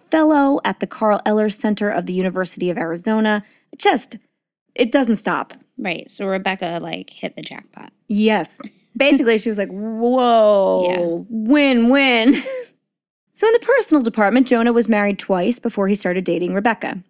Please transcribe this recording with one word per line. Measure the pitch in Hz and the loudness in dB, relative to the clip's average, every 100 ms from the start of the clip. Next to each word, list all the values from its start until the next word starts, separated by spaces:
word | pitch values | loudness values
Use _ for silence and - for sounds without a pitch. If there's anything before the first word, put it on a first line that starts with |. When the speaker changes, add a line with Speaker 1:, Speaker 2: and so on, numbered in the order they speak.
| - | -2
Speaker 1:
Fellow | 320 311 294 277 285 | 2 4 4 2 0
at | 202 190 | -2 -6
the | 185 | -8
Carl | - 214 202 214 | -2 0 0 0
Eller | 214 214 | 0 0
Center | 202 214 202 208 | -2 -4 -2 -2
of | - 180 | -4 -4
the | |
University | 185 185 180 180 - 180 | -2 -2 -4 -6 -4 -4
of | 165 | -4
Arizona. | 165 170 220 220 214 208 202 _ _ - | -6 -4 -2 0 0 -2 -6 _ _ -2
Just, | 403 277 - 220 _ _ _ _ _ | 0 0 -4 -20 _ _ _ _ _
it | - 240 | -4 0
doesn't | 285 233 214 | 2 2 0
stop. | 196 151 - - _ - | -2 -4 -6 -14 _ -10
Speaker 2:
Right. | 196 160 - | -8 -8 -12
So | - 196 | -8 -4
Rebecca, | 190 196 190 175 170 | -4 -4 -6 -6 -8
like, | 170 170 - | -8 -12 -14
hit | - - - | -14 -14 -12
the | |
jackpot. | - - - - - _ - | -16 -16 -20 -20 -20 _ -4
Speaker 1:
Yes. | 208 214 208 156 - - _ | 0 2 2 -4 -10 -18 _
<laughs> | _ 233 | _ 0
Basically, | 277 277 233 220 | 2 4 4 2
she | 233 | 0
was | 202 | -4
like, | 196 | -6
"Whoa, | 190 220 220 240 254 247 226 214 202 190 185 180 | -6 -8 -2 0 2 4 4 4 4 2 2 0
Speaker 2:
Yeah. | 180 170 170 190 | 0 -2 -4 -6
Speaker 1:
win, | 226 214 294 277 247 233 | -4 2 4 4 4 4
win." | 277 269 233 233 - | 4 4 4 4 2
<laughs> | 523 523 480 _ _ _ _ _ _ - | 0 -10 -14 _ _ _ _ _ _ -2
So | 440 | 2
in | |
the | 466 | 2
personal | 466 523 - 302 | 2 0 2 0
department, | 226 - 202 240 247 | 0 0 2 4 2
Jonah | 233 233 | 2 2
was | 233 214 | 2 2
married | 208 202 196 | 0 0 -2
twice | - 185 190 240 | -4 -2 -2 -2
before | 233 214 196 | -6 -2 -2
he | 202 | 0
started | 180 180 | -2 -4
dating | 180 175 180 | -2 -2 -2
Rebecca. | 185 233 214 - 190 | -2 -2 -2 -6 -10